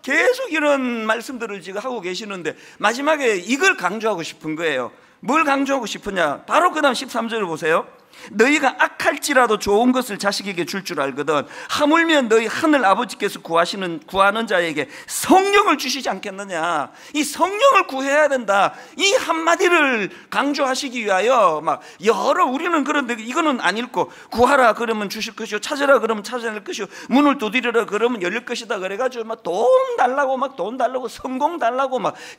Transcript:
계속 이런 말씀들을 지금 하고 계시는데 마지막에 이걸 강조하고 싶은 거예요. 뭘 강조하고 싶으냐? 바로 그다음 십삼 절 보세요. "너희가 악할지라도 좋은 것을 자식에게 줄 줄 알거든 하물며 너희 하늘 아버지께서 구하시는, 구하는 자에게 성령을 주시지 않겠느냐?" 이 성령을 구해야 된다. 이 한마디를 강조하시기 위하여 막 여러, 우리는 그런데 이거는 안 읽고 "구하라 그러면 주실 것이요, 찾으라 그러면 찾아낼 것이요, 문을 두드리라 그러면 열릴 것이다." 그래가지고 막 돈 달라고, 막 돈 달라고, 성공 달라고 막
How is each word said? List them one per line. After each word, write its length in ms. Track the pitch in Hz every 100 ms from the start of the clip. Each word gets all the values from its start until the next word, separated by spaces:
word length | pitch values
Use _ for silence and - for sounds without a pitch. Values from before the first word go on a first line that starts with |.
계속 500 | - 302 359 508 508
이런 540 | 311 294 277 254 233 220
말씀들을 540 | 233 220 254 226 202
지금 200 | 165 190
하고 200 | 254 240
계시는데 540 | 175 180 214 190 156 - - -
마지막에 720 | 202 240 285 311 254 196 175
이걸 300 | 269 381 359
강조하고 460 | 180 214 220 185
싶은 320 | 156 - 156 156
거예요. 340 | 165 131 117 - _ _
뭘 240 | 196 302
강조하고 400 | 294 277 277 277
싶으냐? 580 | 208 185 202 190 156 135
바로 260 | - 247 349
그다음 220 | 311 277
십삼 360 | 233 254 240 226
절 160 | 226
보세요. 420 | 185 160 160 170 - - _ - -
"너희가 460 | 202 254 302 269 -
악할지라도 800 | 320 - 339 294 - 269 240 208
좋은 320 | 196 202 247
것을 260 | 254 247 196
자식에게 480 | 202 202 190 175
줄 180 | 170 196
줄 160 | - 151
알거든 440 | 139 135 147 147 - - -
하물며 540 | - 294 330 330 302
너희 240 | 233 226 220
하늘 360 | - 311 285
아버지께서 580 | 196 196 240 - 202 -
구하시는, 580 | - 165 175 202 185 165 -
구하는 400 | 190 196 220 226
자에게 420 | 190 170 151 135 -
성령을 720 | - - - 370 392 403 415 302
주시지 320 | 269 262 262
않겠느냐?" 840 | 190 208 190 202 170 170 160 123 - -
이 100 | 294
성령을 640 | 285 - 339 415 554 427 -
구해야 400 | 262 277 285 294
된다. 460 | 262 208 196 165 - - -
이 140 | 392
한마디를 960 | 480 - 330 330 339 359 349 277 233 180 - -
강조하시기 760 | 208 277 294 269 262 277 240
위하여 580 | 208 185 214 254 185 151
막 180 | 160 135 - -
여러, 400 | 190 - 254 320
우리는 380 | 330 262 349 330
그런데 320 | 269 294 240 233
이거는 400 | 226 285 320 240
안 160 | 170 208
읽고 340 | 240 185 143 - -
"구하라 420 | 214 247 277 240
그러면 360 | 214 233 220 196
주실 260 | 220 214
것이요, 240 | 214 220 208
찾으라 400 | - 285 277 262
그러면 240 | 214 214
찾아낼 400 | 202 247 226 214
것이요, 240 | 202 285 196 - -
문을 280 | 247 294 190
두드리라 480 | 214 247 240 226
그러면 360 | 208 202 240 240
열릴 220 | 175 226
것이다." 340 | 247 240 202 214
그래가지고 460 | 185 202 254 247
막 180 | 220 220
돈 540 | 180 185 240 254 262 466
달라고, 400 | 247 269 269 262
막 180 | 269
돈 220 | 269 208 254
달라고, 300 | 240 254 262
성공 520 | - 262 262 294 349
달라고 400 | 233 254 269 247
막 160 | 170 - -